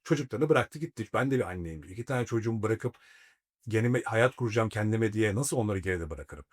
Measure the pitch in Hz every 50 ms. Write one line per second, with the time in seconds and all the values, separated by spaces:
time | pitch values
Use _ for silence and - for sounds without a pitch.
0 | - - 165 139 143 131 - 107 147 151 - - - - - 151 151 165 - -
1 | 110 - - 110 127 139 135 127 104 87 90 92 85 82 80 78 76 80 92 110
2 | 117 - 135 123 120 - - 113 107 117 113 110 101 110 113 110 - 123 - -
3 | _ - - - - - _ _ _ _ _ _ - 113 110 110 110 123 123 127
4 | - - 110 113 117 131 - - 123 113 104 117 113 110 - 107 107 107 110 110
5 | 113 110 104 107 110 107 95 110 143 - - 135 110 104 104 98 87 95 92 87
6 | 82 76 71 73 71 - - 73 71 _